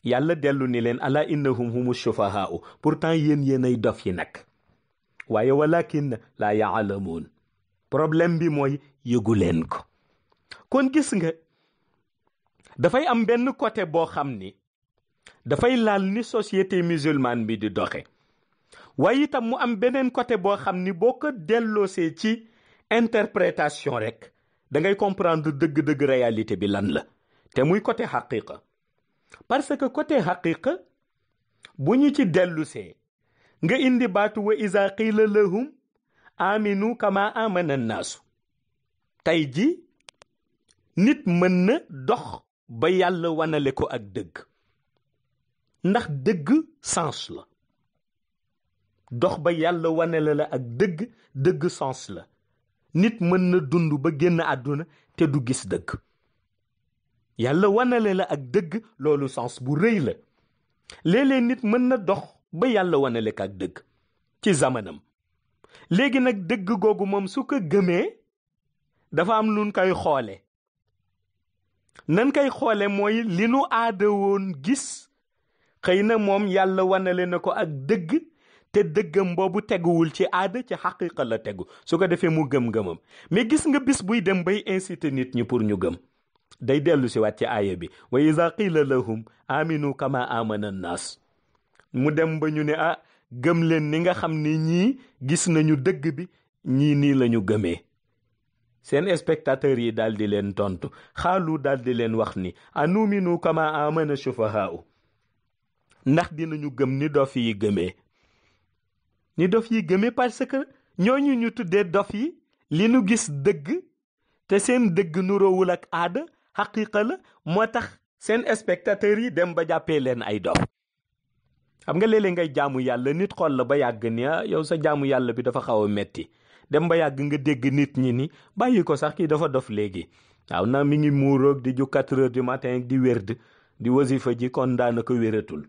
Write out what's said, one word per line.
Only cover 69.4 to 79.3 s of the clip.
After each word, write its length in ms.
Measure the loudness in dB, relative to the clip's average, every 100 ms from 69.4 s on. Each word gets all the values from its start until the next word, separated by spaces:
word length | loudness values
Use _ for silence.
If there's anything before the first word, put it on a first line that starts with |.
| 2
lu 100 | 0
ñu 80 | -2
koy 200 | 0 0
xoole. 420 | 0 0 -2 -4 -12 _ _ _ _ _ _ _ _ _ _ _ _ _ _ _ -18 -2
Nan 240 | 2 2
koy 180 | 2 0
xoole 380 | 0 -2 0 0
mooy 340 | 0 0 0
li 240 | -2 0 2
nu 140 | 2 2
aada 400 | 0 -2 2 2
woon 420 | 2 0 0 -4 -6
gis. 440 | -2 -2 -4 -14 -18 _ _ _ _ _ _ _
Xëy 200 | 0 2 2
na 120 | 2
moom 280 | 2 0 2
Yàlla 380 | 2 2 2
wanale 420 | 2 0 0 -2 -2
na 120 | -2
ko 120 | -2
ak 180 | -4 -4 -6 -2
dëgg, 320 | -2 0 -4 -4 _ _ _ _
te 120 | 0
dëggam 500 | 2 0 0 0 0